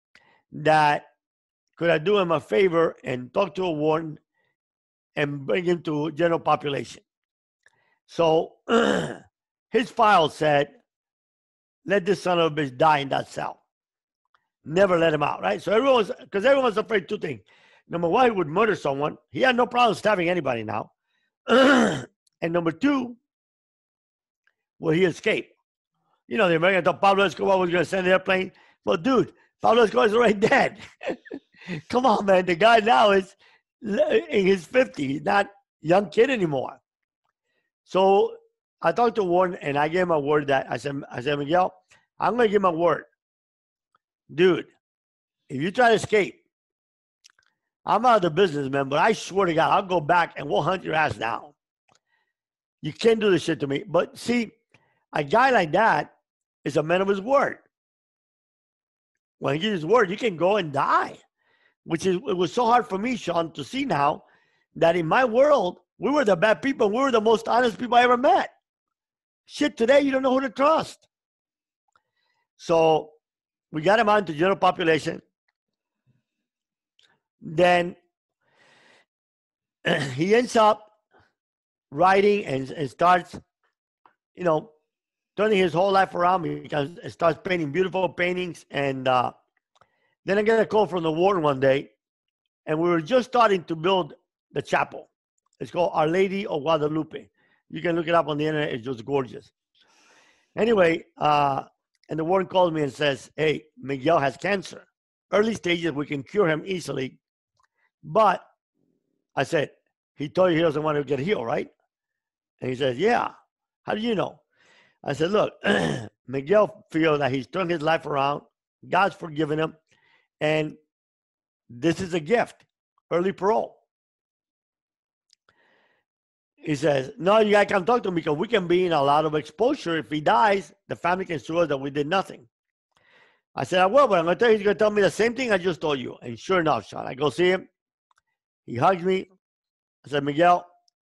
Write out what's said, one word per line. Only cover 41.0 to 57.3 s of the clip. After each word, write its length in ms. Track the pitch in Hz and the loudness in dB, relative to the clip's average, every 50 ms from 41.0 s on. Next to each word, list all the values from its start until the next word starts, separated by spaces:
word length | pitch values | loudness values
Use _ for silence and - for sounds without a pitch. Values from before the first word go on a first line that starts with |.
| - - | -12 -12
I 100 | - 127 | -12 -8
said, 160 | 120 147 147 | -6 -4 -4
"Miguel, 380 | 143 143 139 165 180 185 185 - _ _ _ _ _ _ _ _ - | -4 -2 0 0 0 0 -2 -4 _ _ _ _ _ _ _ _ -4
I'm 180 | - 175 220 | -4 -2 0
gonna 100 | 247 240 | 0 2
give 160 | 214 196 208 196 | 2 2 2 2
him 20 | |
a 60 | 180 | 0
word. 320 | 165 160 175 170 143 - - _ _ _ _ _ _ _ _ _ _ _ _ _ _ _ _ _ _ _ _ _ _ _ _ - 135 | 0 2 2 0 0 0 -4 _ _ _ _ _ _ _ _ _ _ _ _ _ _ _ _ _ _ _ _ _ _ _ _ -6 0
Dude, 320 | 147 180 185 165 113 - _ _ _ _ _ _ _ _ _ _ _ _ _ _ _ _ - | 4 4 4 4 2 -2 _ _ _ _ _ _ _ _ _ _ _ _ _ _ _ _ -10
if 120 | - 127 | -8 -6
you 80 | 151 196 | -6 -4
try 200 | 175 247 247 233 | 0 2 4 4
to 60 | 220 | 4
escape, 460 | 185 - - 214 208 175 120 - _ _ _ _ _ _ _ _ _ _ _ _ _ _ _ _ _ _ _ _ _ _ _ _ _ _ _ _ _ - | 2 2 0 0 0 0 0 -4 _ _ _ _ _ _ _ _ _ _ _ _ _ _ _ _ _ _ _ _ _ _ _ _ _ _ _ _ _ -4
I'm 200 | - 175 214 233 | -2 0 2 4
out 100 | 254 226 | 4 4
of 60 | 214 | 4
the 100 | 175 170 | 2 0
business, 380 | 147 175 202 180 143 147 139 131 | 0 0 0 0 0 -2 -4 -2
man, 200 | 139 139 139 135 | -2 -2 -2 -2
but 100 | 139 156 | 0 0
I 140 | 185 226 226 | 2 2 0
swear 320 | - - - 170 196 196 | -2 -6 -4 -2 0 0
to 80 | 170 156 | 2 2
God, 180 | 160 156 139 | 2 2 2
I'll 120 | 156 190 202 | 2 0 0
go 160 | 180 185 170 | 0 -2 -2
back 340 | 151 143 175 175 165 156 - | 0 2 2 2 0 -2 -4
and 120 | 165 156 143 | -10 -8 -4
we'll 120 | 196 202 | -4 -2
hunt 220 | 143 165 190 180 165 | -2 -2 -2 -4 -4
your 120 | 165 156 | -4 -2
ass 220 | 160 156 135 107 | -2 -2 -2 -4
down. 360 | 107 110 117 110 - - 147 143 _ _ _ _ _ _ _ _ _ _ _ _ _ _ _ _ _ _ _ _ _ _ _ _ _ | -4 -6 -6 -6 -8 -10 -14 -20 _ _ _ _ _ _ _ _ _ _ _ _ _ _ _ _ _ _ _ _ _ _ _ _ _
You 120 | - 151 - | -10 -10 -4
can't 260 | - - 226 226 226 | 0 2 2 2 4
do 100 | 214 208 | 4 2
this 140 | 180 151 - | 2 2 2
shit 160 | 165 160 117 | -2 -4 -4
to 80 | 147 | -4
me." 160 | 139 139 143 - | -4 -4 -6 -4
But 320 | - 147 175 208 - - | -2 0 0 0 -2 -6
see, 340 | - - - 240 240 226 - - _ _ _ _ _ _ _ _ _ _ _ - | -8 -4 -2 -2 -2 -2 -4 -8 _ _ _ _ _ _ _ _ _ _ _ -6
a 100 | 156 151 | -4 -2
guy 280 | 135 190 226 262 269 | 0 2 2 4 4
like 220 | 254 214 175 151 151 | 4 2 2 2 2
that 400 | 190 226 214 165 147 151 - _ _ _ _ _ _ _ _ _ _ - | 2 4 4 2 0 -2 -6 _ _ _ _ _ _ _ _ _ _ -8
is 140 | 156 127 | -4 -2
a 60 | 156 151 | -2 0
man 180 | 156 175 185 | 0 0 0
of 60 | 196 | 0
his 140 | 196 208 190 | 0 -2 -4
word. 360 | 190 247 | -2 0